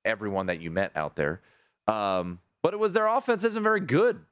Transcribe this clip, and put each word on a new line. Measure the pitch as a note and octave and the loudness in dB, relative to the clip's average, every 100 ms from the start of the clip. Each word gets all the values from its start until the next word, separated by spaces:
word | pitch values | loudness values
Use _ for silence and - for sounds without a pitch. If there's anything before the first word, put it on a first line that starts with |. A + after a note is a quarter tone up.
everyone | - A2 G#2 G2 F#2+ | -4 -2 -2 -4 -2
that | E2+ | -4
you | E2 | -4
met | E2+ G2 | -2 -2
out | D#2 D2+ - | -2 -4 -2
there, | D2 E2+ - _ _ _ - | -2 -2 -12 _ _ _ -2
um, | A2 G2+ F#2 F2+ F2 _ _ | 0 0 0 -2 -8 _ _
but | E3 | -2
it | G#3 | 2
was | G#3+ | 0
their | F#3+ G#3+ | 2 2
offense | A#3 B3+ A3+ | 0 0 0
isn't | A3+ A3 | 0 0
very | G#3+ G#3+ | 0 0
good. | F#3 C3+ A#3+ - - | 2 2 2 0 -8